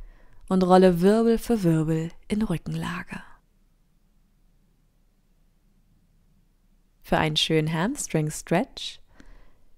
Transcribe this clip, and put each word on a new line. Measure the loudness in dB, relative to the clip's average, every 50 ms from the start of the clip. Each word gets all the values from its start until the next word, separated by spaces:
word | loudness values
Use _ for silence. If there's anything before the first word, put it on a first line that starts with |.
| -16 -18 -20 -20 -20 -20 -20 -14 -6 -2
und | 0 0 4
rolle | 6 6 8 8 8 6 4
Wirbel | 4 4 4 4 4 2 0 0
für | 0 -2 -2 0 2
Wirbel | 2 2 2 0 -2 -2 -4 -4 -8 -10 -14 -10 -6
in | -4 -4
Rückenlage. | -2 -2 -4 -6 -6 -8 -8 -8 -8 -8 -10 -10 -12 -14 -14 -16 -16 -18 -20 -20 _ _ _ _ _ _ _ _ _ _ _ _ _ _ _ _ _ _ _ _ _ _ _ _ _ _ _ _ _ _ _ _ _ _ _ _ _ _ _ _ _ _ _ _ _ _ _ _ _ _ _ _ _ _ _ _ _ _ _ _ _ _ _ _ _ _ _ _ _ _ _ _
Für | -6 -2 -2 0
einen | 0 0 -2 -2
schönen | -2 0 0 0 0 0
Hamstring-Stretch | -2 -2 -4 -4 -4 -6 -8 -4 -4 -4 -4 -4 -6 -8 -6 -2 -2 -2 -2 -4 -10 -14 -14 -14 -16 -16 -20 -20 -20 -20 -20 -20 -20 -20 -20 -20 -20 _ -20 -20 -20